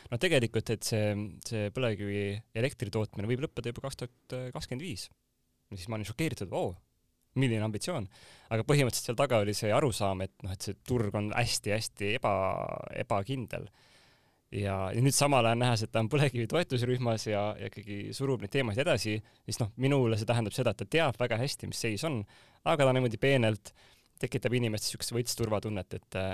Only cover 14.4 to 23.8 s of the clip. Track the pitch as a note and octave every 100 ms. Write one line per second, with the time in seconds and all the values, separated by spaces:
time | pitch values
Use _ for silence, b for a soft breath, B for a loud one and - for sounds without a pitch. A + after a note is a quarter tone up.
14.4 | _ - G2+ F#2+ F#2+ A2+ C3+ C3 D3 C#3
15.4 | A2+ A#2 B2 A2+ G#2+ A#2 A2 D3 C#3 A#2+
16.4 | A2+ D#3 F3 B2 A#2+ B2 A#2+ A2+ A2 G2+
17.4 | G#2 G#2 G#2 G#2+ G2+ G2+ G#2 G#2+ C3+ B2
18.4 | G2+ C#3 A#2+ G#2 D#3 C3+ A2 G#2+ b b
19.4 | b - G#2+ - C3 C#3+ A#2+ G#2+ A2 A#2+
20.4 | G#2+ - A#2+ G2+ G2+ D#3 D#3 - B2 A2
21.4 | C3+ - - - A#2 G#2 D#3+ B2+ G2+ b
22.4 | b b - D#3+ C3+ B2+ B2+ G#2+ C3+ C3+
23.4 | A2+ A2 - -